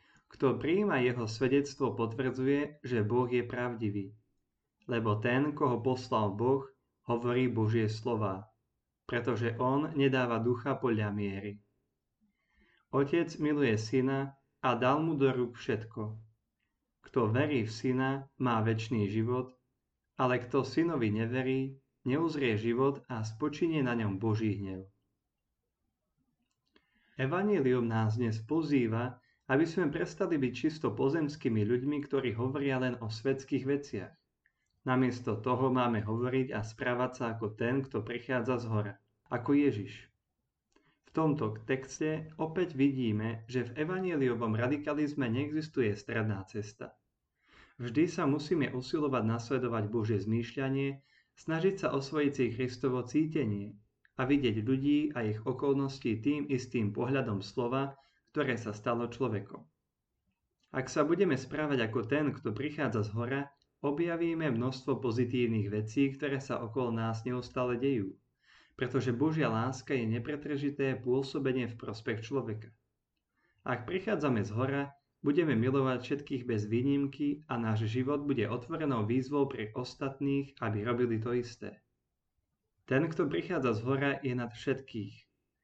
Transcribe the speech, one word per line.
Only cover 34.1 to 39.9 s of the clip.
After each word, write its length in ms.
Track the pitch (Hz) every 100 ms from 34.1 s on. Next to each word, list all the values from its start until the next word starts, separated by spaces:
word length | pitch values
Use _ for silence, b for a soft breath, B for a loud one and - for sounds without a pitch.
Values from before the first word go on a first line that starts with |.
| - _ _ _ _ _ _
Namiesto 560 | 131 127 127 117 - 107
toho 320 | 127 123 131
máme 320 | 127 120 113
hovoriť 480 | 101 113 123 131 131
a 80 | 107
správať 500 | 110 - 123 123 127 -
sa 80 | 117
ako 240 | 110 107 110
ten, 240 | 117 135
kto 240 | 131 113
prichádza 560 | 107 120 - 127 110 123
z 80 | 113
hora, 260 | 110 101 - _ _ _
ako 240 | 123 127 143
Ježiš. 560 | 143 107 95